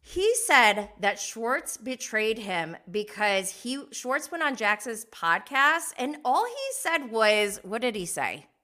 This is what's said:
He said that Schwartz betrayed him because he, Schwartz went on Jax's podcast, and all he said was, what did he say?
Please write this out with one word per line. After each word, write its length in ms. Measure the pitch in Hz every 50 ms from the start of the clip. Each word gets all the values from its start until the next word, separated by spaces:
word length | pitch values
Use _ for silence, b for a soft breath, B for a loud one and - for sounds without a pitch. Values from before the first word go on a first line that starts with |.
He 360 | _ - - 349 381 440 480
said 540 | 466 - - 311 262 240 214 202 208 202 196 - -
that 180 | 185 202 208 -
Schwartz 580 | - - - 226 226 240 254 320 330 - -
betrayed 600 | - 226 254 254 - - - - 220 214 220 220 226
him 380 | 214 196 185 170 165 156 165 - _ -
because 640 | 170 208 208 208 - 196 214 208 196 190 190 185
he, 320 | - - - 240 254 277 269 -
Schwartz 400 | - - - 247 262 294 302 -
went 140 | 359 330 320
on 100 | 294 269
Jax's 500 | 214 220 202 208 208 - 247 226 220 -
podcast, 880 | _ - - - 165 165 190 - - 277 269 277 294 320 339 330 - - -
and 200 | 247 285 302 302 -
all 200 | 247 262 339 440
he 280 | 494 466 554 539 539 508
said 360 | - - 339 330 320 277 233
was, 480 | 220 220 220 214 214 208 208 202 196 - -
what 180 | 185 202 233
did 140 | 247 247 214
he 100 | 214 180
say? 400 | 165 - 156 135 101 87 143 139 _ _ _